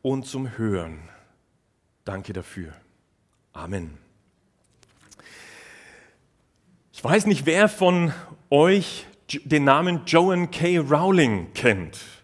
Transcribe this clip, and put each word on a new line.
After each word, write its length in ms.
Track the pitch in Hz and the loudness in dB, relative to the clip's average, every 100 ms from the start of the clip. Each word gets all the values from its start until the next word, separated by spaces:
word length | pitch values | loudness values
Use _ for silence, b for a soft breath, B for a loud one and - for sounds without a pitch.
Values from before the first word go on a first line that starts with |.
und 240 | 135 135 127 | -4 -6 -6
zum 320 | 135 131 107 | -10 -10 -6
Hören. 400 | 110 95 82 78 80 b b _ _ _ _ _ _ _ - | -4 -4 -6 -14 -20 b b _ _ _ _ _ _ _ -12
Danke 280 | 98 95 | -12 -10
dafür. 380 | 92 90 - 82 78 _ _ _ _ _ _ _ | -12 -12 -16 -16 -18 _ _ _ _ _ _ _
Amen. 460 | - 87 95 82 76 _ _ _ _ _ _ _ _ _ _ B B B B B B B B B B B B _ _ _ _ _ _ _ | -18 -10 -10 -10 -18 _ _ _ _ _ _ _ _ _ _ B B B B B B B B B B B B _ _ _ _ _ _ _
Ich 100 | - | -8
weiß 220 | 120 202 208 | 0 2 2
nicht, 220 | 156 139 | 0 2
wer 200 | 170 208 | 2 2
von 460 | 208 180 180 170 B B - _ | 4 2 2 0 B B -20 _
euch 560 | 143 170 196 - - - _ - | 4 6 4 0 -12 -18 _ -14
Jo-, 140 | 147 | -14
den 200 | - 151 | -2 2
Namen 380 | 139 143 180 175 - | 4 4 2 -4 2
Joanne 420 | 165 185 180 175 | 2 4 0 -4
K. 300 | - 170 175 | -2 0 0
Rowling 720 | 139 147 185 185 135 101 82 - | 2 0 4 4 4 0 -6 -2
kennt. 440 | 120 95 80 - - - | 0 0 -6 -14 -20 -20